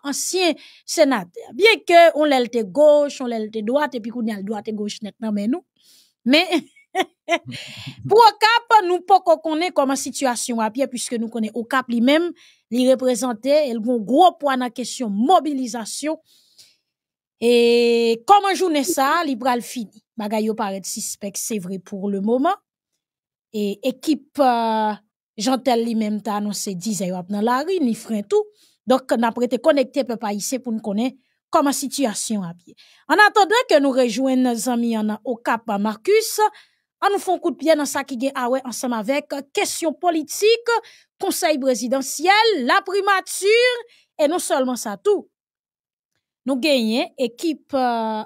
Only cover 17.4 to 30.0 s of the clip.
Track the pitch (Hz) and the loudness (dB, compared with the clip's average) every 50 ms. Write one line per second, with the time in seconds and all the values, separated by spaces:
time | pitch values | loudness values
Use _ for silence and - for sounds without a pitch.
17.4 | 226 233 240 240 240 233 240 240 240 233 233 233 233 226 226 226 226 - 403 403 | 2 4 4 4 4 4 4 4 4 4 2 2 2 2 0 0 4 4 4 4
18.4 | 392 392 370 - 370 359 302 294 269 381 320 285 269 277 311 349 339 285 262 208 | 4 2 0 0 0 0 0 0 -2 -2 -2 0 0 0 0 0 -2 -2 -4 -4
19.4 | 247 262 247 240 220 - - 262 214 - _ _ _ _ _ 220 208 214 220 214 | -2 -2 -2 -2 -4 -8 -10 -10 -10 -12 _ _ _ _ _ -10 -6 -4 -2 -2
20.4 | 214 220 214 220 214 196 196 196 180 - - 214 - - - - 208 202 196 - | -2 -2 -2 -4 -6 -6 -6 -8 -10 -10 -10 -10 -10 -10 -10 -10 -12 -10 -10 -8
21.4 | - - 233 208 175 180 196 185 - - 208 190 190 208 196 196 196 220 240 262 | -8 -6 -6 -8 -8 -8 -10 -12 -12 -12 -10 -8 -6 -4 -4 -2 0 0 0 2
22.4 | 285 349 403 - _ _ _ _ _ _ _ _ _ _ _ _ _ _ _ _ | 2 0 -2 -4 _ _ _ _ _ _ _ _ _ _ _ _ _ _ _ _
23.4 | _ _ - 214 208 202 196 - - 262 254 262 - 320 294 - - _ - 285 | _ _ -6 -4 -4 -4 -4 -4 -4 -6 -6 -4 -2 -2 -2 -2 -4 _ -2 0
24.4 | 277 254 240 233 226 226 220 220 214 214 208 - _ _ _ _ _ _ _ - | 2 2 2 0 0 -2 0 0 -2 -2 -4 -6 _ _ _ _ _ _ _ -6
25.4 | 196 262 269 233 254 269 240 233 233 233 226 220 214 208 214 208 - 226 202 208 | -2 -2 -2 0 0 0 0 0 0 -2 -2 -2 -2 -2 -4 -4 -4 -4 -4 -4
26.4 | 208 208 202 - - 214 190 170 - 220 208 170 196 180 185 180 175 180 208 208 | -4 -4 -6 -6 -8 -8 -8 -6 -6 -6 -4 -4 -4 -4 -6 -6 -6 -6 -4 -2
27.4 | 214 240 247 262 302 359 392 359 285 240 214 - - - 226 208 208 - 403 427 | 0 0 0 0 0 -2 0 0 0 0 0 -2 -6 -6 -6 -6 -2 0 0 0
28.4 | 427 415 _ _ _ _ _ _ _ 214 254 262 262 - 294 226 240 226 - 247 | 0 -2 _ _ _ _ _ _ _ 2 2 2 2 0 0 0 0 0 -2 -2
29.4 | 247 233 262 226 233 320 302 285 254 277 - 285 | -2 -2 -2 0 2 2 2 2 0 0 -2 -4